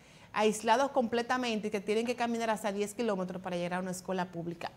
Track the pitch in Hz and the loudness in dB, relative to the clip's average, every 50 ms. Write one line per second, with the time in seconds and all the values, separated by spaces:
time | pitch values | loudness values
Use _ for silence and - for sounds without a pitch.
0 | - - - - - - - - 214 220 208 214 - 233 220 254 277 277 - 277 | -20 -20 -20 -20 -20 -6 0 2 4 4 2 2 4 4 6 6 4 4 4 2
1 | 240 220 240 233 233 240 254 262 247 240 220 214 202 214 - 202 185 208 214 220 | 2 2 2 0 0 0 0 0 0 0 0 0 -2 -2 -2 -2 0 0 0 0
2 | 233 240 240 247 240 233 233 226 233 220 214 - - 208 196 208 208 202 - - | 0 0 0 0 0 0 0 0 0 0 0 0 -2 -2 0 0 -2 -2 -2 -2
3 | 240 220 202 185 185 180 185 180 - 185 175 175 175 170 180 180 185 185 180 180 | 0 0 0 0 -2 -4 -4 -8 -6 -4 -2 -2 -2 -2 -2 -2 -2 -4 -6 -6
4 | - - 185 190 180 180 180 170 165 170 170 - - - - | -4 -2 -2 -2 -2 -2 -4 -6 -6 -6 -6 -6 -8 -10 -10